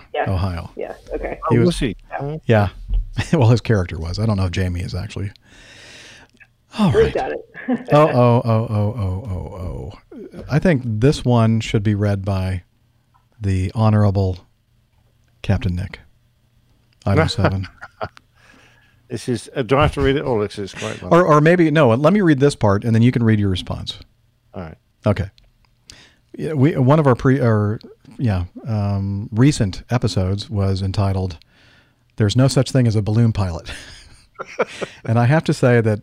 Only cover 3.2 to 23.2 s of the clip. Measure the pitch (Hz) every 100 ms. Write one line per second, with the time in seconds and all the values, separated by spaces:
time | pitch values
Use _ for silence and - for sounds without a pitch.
3.2 | - 165 113 120 - 110 87 73 80 90
4.2 | 110 101 95 87 90 87 90 90 104 -
5.2 | 98 - _ - - - - - - -
6.2 | - _ _ _ _ - 202 165 135 151
7.2 | 135 151 - - - 247 - 147 156 123
8.2 | 123 120 117 113 113 104 104 117 98 92
9.2 | - 90 76 - 90 65 64 - _ 277
10.2 | 202 - 98 156 190 143 120 107 127 151
11.2 | 127 120 113 113 - 117 107 104 104 101
12.2 | 98 95 92 92 - _ _ _ _ _
13.2 | _ _ 101 95 92 110 110 107 104 98
14.2 | 95 90 - _ _ _ _ _ _ _
15.2 | _ _ - 95 95 87 90 - _ _
16.2 | _ _ _ _ _ _ _ _ - 98
17.2 | 160 - 95 95 92 - - _ 104 -
18.2 | _ _ _ _ _ _ _ _ _ 123
19.2 | - 113 - - 113 139 151 - 135 139
20.2 | 147 113 104 - 98 - 107 110 90 170
21.2 | 180 151 151 180 160 151 135 113 151 208
22.2 | 180 139 143 - 104 101 117 113 120 127